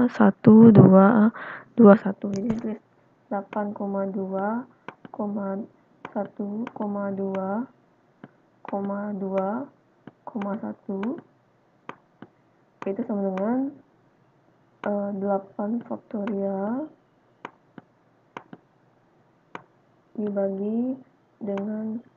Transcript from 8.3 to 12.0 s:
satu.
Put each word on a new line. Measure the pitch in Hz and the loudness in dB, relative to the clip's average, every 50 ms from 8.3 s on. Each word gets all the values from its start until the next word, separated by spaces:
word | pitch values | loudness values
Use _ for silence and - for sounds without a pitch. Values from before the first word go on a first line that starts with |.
| _ _ _ _ _ _ - - 208 196 202 202 202 202 208 208 208 190 196 190 190 190 190 196 220 254 277 - _ _ _ _ _ _ _ - _ _ - - - 214 196 202 196 | _ _ _ _ _ _ -14 -10 -8 -8 -6 -6 -8 -8 -8 -8 -8 -8 -8 -4 -4 -4 -4 -4 -6 -6 -10 -12 _ _ _ _ _ _ _ -20 _ _ -20 -12 -10 -8 -8 -6 -8
satu. | 220 220 214 214 _ - - 196 196 202 240 330 349 - _ _ _ _ _ _ _ _ _ _ _ _ - - _ | -8 -10 -12 -14 _ -12 -10 -8 -6 -6 -6 -8 -10 -14 _ _ _ _ _ _ _ _ _ _ _ _ -20 -20 _